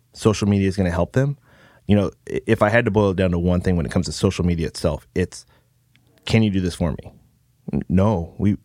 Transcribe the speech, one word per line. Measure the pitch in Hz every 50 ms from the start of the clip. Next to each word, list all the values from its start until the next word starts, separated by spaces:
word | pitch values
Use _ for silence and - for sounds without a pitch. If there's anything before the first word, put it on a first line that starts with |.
| _ _ _
social | - - 117 104 - 110 101
media | 101 98 98 95
is | 92 101
gonna | 92 87
help | 85 87 87 - -
them. | 127 135 143 143 - _ _ _ _ - _ _ _ _ -
You | 101
know, | 104 98 - - _ _ -
i-, | - - -
if | - 110 -
I | 107 104
had | 107 120 120
to | 113
boil | 95 110 104 98
it | 92 87
down | 95 92
to | 87 85
one | 85 90 90 87
thing | 85 95 90
when | 85 76
it | -
comes | - 92 82 76
to |
social | 80 - - 95 - - 85
media | 87 87 82 80 76
itself, | - - - 82 73 - - _ _
it's, | 90 90 - - - - _ _ _ _ _ _ _ _ _ _ _ _ _ _ _ _
"Can | - - 113 110
you | 107
do | 92 98
this | 90 87 -
for | - 87 80
me?" | - - - - - - _ _ _ _ _ _ _ _ _ - -
N-, | 71 - -
no, | 82 92 98 110 110 85 85 85 - -
we, | - 101 98 -